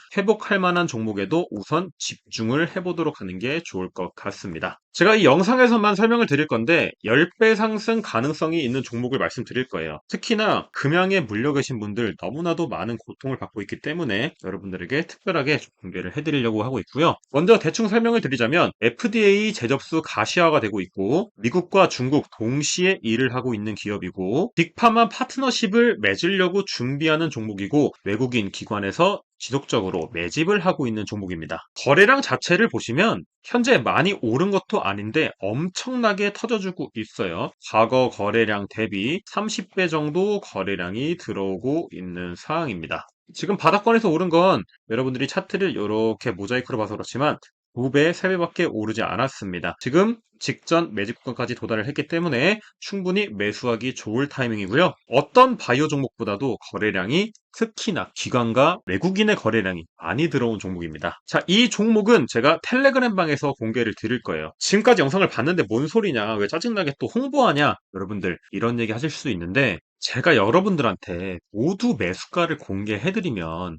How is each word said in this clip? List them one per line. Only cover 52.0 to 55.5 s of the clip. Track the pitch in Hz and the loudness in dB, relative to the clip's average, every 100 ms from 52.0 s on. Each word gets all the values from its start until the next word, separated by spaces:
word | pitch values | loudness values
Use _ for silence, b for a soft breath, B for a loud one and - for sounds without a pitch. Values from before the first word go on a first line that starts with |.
| 139 | -4
때문에 | 165 170 120 165 220 B _ | -2 0 2 2 0 B _
충분히 | - 202 180 190 202 | -10 -6 -2 0 -2
매수하기 | 101 101 107 123 113 123 | -2 -4 -2 -2 -2 -4
좋을 | 123 110 113 143 | -8 -4 -2 -2
타이밍이고요. | - 120 107 95 127 185 - _ | -2 -4 -2 -2 2 2 0 _
어떤 | 117 - 247 262 | 2 4 6 6